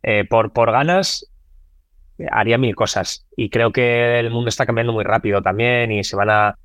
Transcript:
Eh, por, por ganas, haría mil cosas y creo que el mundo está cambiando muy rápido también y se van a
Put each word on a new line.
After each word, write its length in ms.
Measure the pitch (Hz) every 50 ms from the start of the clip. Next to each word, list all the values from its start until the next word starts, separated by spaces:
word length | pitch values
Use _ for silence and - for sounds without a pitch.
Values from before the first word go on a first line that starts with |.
| -
Eh, 220 | 110 107 104 101 -
por, 240 | - 113 107 104 -
por 200 | - 117 113 110
ganas, 580 | 123 143 160 175 190 190 - - - - _ - - _ _ - - - _ _ _ _ _ _ - - - _ _ - -
haría 280 | - 107 104 110 117 123
mil 160 | 131 120 98
cosas 520 | - 113 107 - 104 90 - - - _ _ -
y 140 | - 113 98
creo 220 | - 117 117 113 98
que 460 | - 123 120 120 120 120 120 120 120
el 120 | 117 117
mundo 180 | 117 117 120 117
está 180 | 113 - 135
cambiando 260 | 123 120 113 117 120 117
muy 120 | 110 101
rápido 380 | 92 104 113 - 107 101 98 98
también 480 | 95 92 104 117 120 123 120 120 113 110
y 120 | 104 95
se 120 | - -
van 140 | 98 101 107
a 280 | 107 107 104 104 101 - -